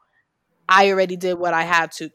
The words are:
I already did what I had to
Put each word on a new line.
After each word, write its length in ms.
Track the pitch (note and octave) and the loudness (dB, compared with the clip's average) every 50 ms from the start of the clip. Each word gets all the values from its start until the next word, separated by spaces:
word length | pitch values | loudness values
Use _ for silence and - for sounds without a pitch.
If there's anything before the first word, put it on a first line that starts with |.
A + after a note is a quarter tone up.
| _ _ _ _ _ _ _ _ _ _ _ _ - - | _ _ _ _ _ _ _ _ _ _ _ _ -2 2
I 220 | F#3 G3 G3 G3 | 4 4 4 4
already 260 | G3 F#3+ F#3+ F3+ F#3 | 2 0 0 -2 -4
did 220 | F3+ F#3 F#3 F3+ F3 | -6 -4 -4 -4 -2
what 160 | F3 F3 E3 | -2 -2 -2
I 80 | E3 E3 | -2 -2
had 280 | E3+ F3 E3+ E3 D#3 | 0 0 0 0 -2
to 180 | - - E3 D3+ _ | -8 -12 -14 -14 _